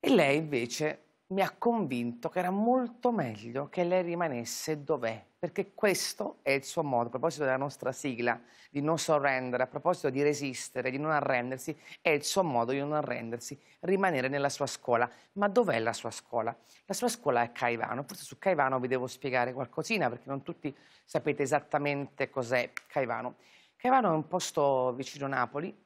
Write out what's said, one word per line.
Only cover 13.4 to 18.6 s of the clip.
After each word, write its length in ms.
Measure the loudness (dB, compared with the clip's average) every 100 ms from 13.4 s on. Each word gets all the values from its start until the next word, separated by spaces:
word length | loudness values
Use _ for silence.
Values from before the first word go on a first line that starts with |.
| -10 -16 _ _
rimanere 480 | 0 2 4 2 0
nella 200 | 2 0
sua 180 | 0 -4
scuola. 440 | -4 2 2 2 -2 -16
Ma 160 | -2 2
dov'è 320 | 4 4 2
la 120 | 0
sua 200 | -2 -6
scuola? 440 | -10 -6 -2 -2 -6 _ -20 _
La 80 |
sua 140 | -2 -2
scuola 340 | -2 2 2
è 80 | 2
Caivano, 540 | 0 -2 2 0 0
forse 180 | -6 -12
su 160 | -16 -4
Caivano 400 | 0 4